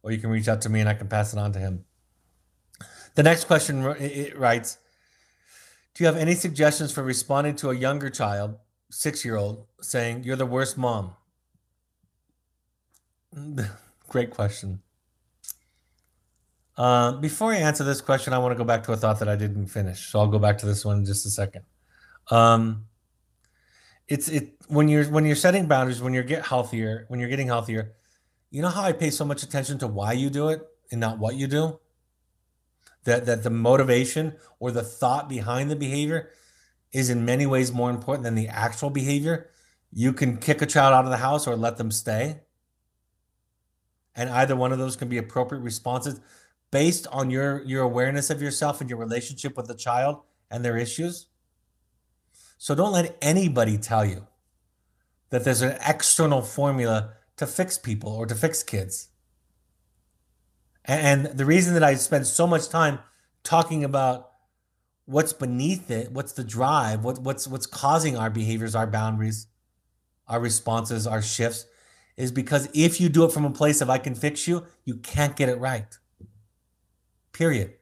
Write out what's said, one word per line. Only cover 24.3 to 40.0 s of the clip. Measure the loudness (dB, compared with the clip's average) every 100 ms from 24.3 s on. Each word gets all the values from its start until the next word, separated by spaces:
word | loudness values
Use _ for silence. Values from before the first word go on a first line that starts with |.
| -4 -4 _ 0
when | 4 6
you're, | 6 4
when | 2
you're | 2
setting | 4 4 4
boundaries, | 4 2 2 -2
when | -2
you're | -2
get | -2 -4
healthier, | -2 -2 -2 -2 -4 -6 -8
when | -8
you're | -4
getting | -4 -2
healthier, | -2 -2 -6 -6 -12 _ _ _ _ _
you | -4
know | -2
how | 0
I | 0
pay | 0 -2
so | 0
much | -4 -4
attention | -4 -6 -4 -6
to | -4
why | -2 -2
you | 0 -2
do | 0 -2
it | -2 -8 _ _
and | -4
not | -4 -2
what | -4 -4
you | -2
do? | 0 -2 -4 _ _ _ _ _ _ _ _ _ _ _ _
That, | 0 0
that | 2 -2
the | 0
motivation | 2 6 6 6 4 2 -2 -4 -8 -20 _
or | -4
the | -4
thought | -6 -2 0 0 -2
behind | -8 -4 -2 -2
the | -4
behavior | -4 -2 -2 -4 -6 _ _ _ _ _ _
is | -2 0
in | 0
many | 2 2 2
ways | 2 2
more | 0 -2
important | -2 -4 -4
than | -2
the | -2 -2
actual | -2 -4 -2 -4
behavior. | -2 0 0 0 -4 -6 _ _ _ _
You | 0